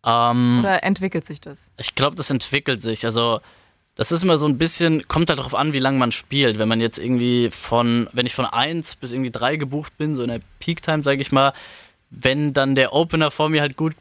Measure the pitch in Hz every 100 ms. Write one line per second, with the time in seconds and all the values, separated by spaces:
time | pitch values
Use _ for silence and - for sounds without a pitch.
0 | 120 117 120 123 123 123 196 185 - 196
1 | 190 170 - 147 - 139 - - - -
2 | 139 156 143 131 - 143 143 120 113 110
3 | 117 113 117 113 - _ _ _ _ -
4 | - 165 185 160 151 131 165 - 170 156
5 | - 160 165 143 127 - 151 139 131 135
6 | 123 - - 139 131 107 110 113 117 -
7 | 110 123 123 123 117 - - 120 120 120
8 | 117 120 123 - 123 117 139 165 156 -
9 | 127 123 131 113 120 156 139 147 151 _
10 | 156 143 120 117 - - - 170 - 156
11 | 143 139 135 135 139 - - - - _
12 | _ - 127 139 147 139 135 135 131 147
13 | 165 160 151 - 156 156 147 131 160 156